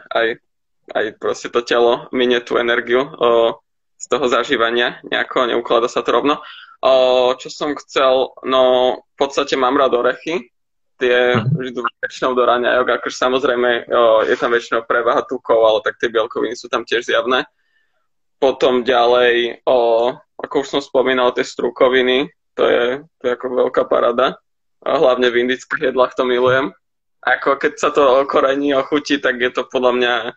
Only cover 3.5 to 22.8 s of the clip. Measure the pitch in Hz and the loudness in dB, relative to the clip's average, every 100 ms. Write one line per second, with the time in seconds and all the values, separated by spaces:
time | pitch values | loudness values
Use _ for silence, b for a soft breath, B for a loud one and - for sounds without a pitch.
3.5 | 110 _ _ _ _ - 123 127 123 120 | -2 _ _ _ _ -6 -2 0 -2 0
4.5 | 123 113 120 123 - - 117 - - 117 | -2 0 0 -4 -6 -6 -4 -2 -2 -2
5.5 | 117 - 120 120 131 127 120 139 151 B | -2 0 0 0 -2 -2 0 0 -2 B
6.5 | B B B 127 131 127 127 123 127 151 | B B B 2 4 4 4 2 -2 -8
7.5 | - 151 143 - 160 135 131 120 - 123 | -8 -6 -6 -6 0 2 2 0 -6 -2
8.5 | 131 127 127 127 - - - 139 - 139 | 2 4 4 2 -2 -8 -4 -2 -2 -2
9.5 | 139 127 143 131 120 123 127 160 175 - | 0 0 2 2 2 0 -4 -6 -8 -8
10.5 | _ _ _ _ - 123 123 123 123 123 | _ _ _ _ -4 0 2 2 0 0
11.5 | 156 127 123 117 - 123 - 135 127 120 | -2 -4 -6 -8 -8 -12 -6 -2 0 2
12.5 | 123 120 123 120 120 123 - 127 127 135 | 2 0 0 0 -2 -6 -4 -2 0 0
13.5 | 123 120 117 - 120 117 110 - 120 127 | 0 0 -2 0 2 4 4 2 0 0
14.5 | 117 - 117 - 120 117 135 - 131 - | -2 -2 -4 -2 -2 0 -2 -4 -6 0
15.5 | 113 110 107 107 - 120 110 110 127 113 | 2 4 2 -2 -4 -2 -2 -2 -4 -6
16.5 | 120 120 120 113 117 - 117 120 131 - | -6 -6 -6 -4 -4 -2 -2 0 -2 -4
17.5 | _ _ _ _ _ _ _ _ _ 135 | _ _ _ _ _ _ _ _ _ -2
18.5 | 127 143 127 120 123 120 123 123 120 120 | 2 0 2 2 2 4 4 4 2 -2
19.5 | - - 127 117 113 123 - _ - - | -4 0 2 2 2 0 -4 _ -16 -6
20.5 | 147 - 147 - 135 127 127 123 135 127 | -6 -4 -6 -2 0 0 0 0 -2 -6
21.5 | - 123 - 131 131 127 127 156 _ _ | -6 -4 0 2 2 2 0 -2 _ _
22.5 | - - - | -2 0 2